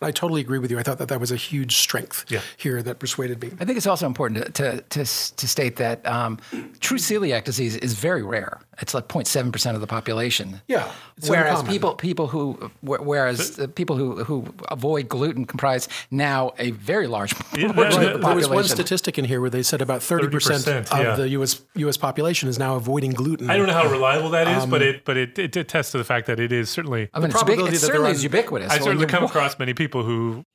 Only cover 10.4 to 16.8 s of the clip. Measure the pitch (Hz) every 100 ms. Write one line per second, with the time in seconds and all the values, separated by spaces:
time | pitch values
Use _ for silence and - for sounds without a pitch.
10.4 | 98 95 - 254 - - - - 156 180
11.4 | 156 165 123 196 180 - 170 170 151 156
12.4 | 143 123 110 - 139 135 147 143 131 120
13.4 | - - 139 - 175 135 135 110 117 143
14.4 | 113 - - 135 131 156 127 131 147 131
15.4 | 127 - 139 127 - - - 135 143 139
16.4 | 127 - 123 110